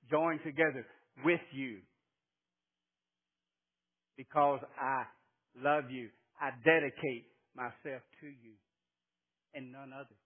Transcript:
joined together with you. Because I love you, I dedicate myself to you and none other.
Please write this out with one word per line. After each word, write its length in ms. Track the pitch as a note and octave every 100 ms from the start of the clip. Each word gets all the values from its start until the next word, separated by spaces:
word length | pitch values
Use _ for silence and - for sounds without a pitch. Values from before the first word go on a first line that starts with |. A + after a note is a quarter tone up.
| B2
joined 320 | D3+ E3 D#3
together 420 | D#3 C#3+ D#3+ C3 A2+ - _ -
with 160 | C#3+ E3+ -
you. 300 | C3+ C3+ G#2 - _ _ _ _ _ _ _ _ _ _ _ _ _ _ _ _ _ _ _ _ _ _ -
Because 460 | C3 D#3 C#3+ C#3 C#3 -
I 280 | C3+ C3+ A#2 - _ _ _ B2
love 340 | C3+ D3+ C3
you, 200 | B2+ A2+ _ _ -
I 100 | C#3+ B2
dedicate 640 | C3 D#3+ C#3+ - D3 A#2+ - _ _
myself 480 | - B2 A2+ D3+ C3 _ _
to 60 | D3+
you 280 | C3+ A2+ G#2 _ _ _ _ _ _ _ _ _
and 180 | D3 C3
none 200 | C3 C3+
other. 220 | C3+ C#3 G#2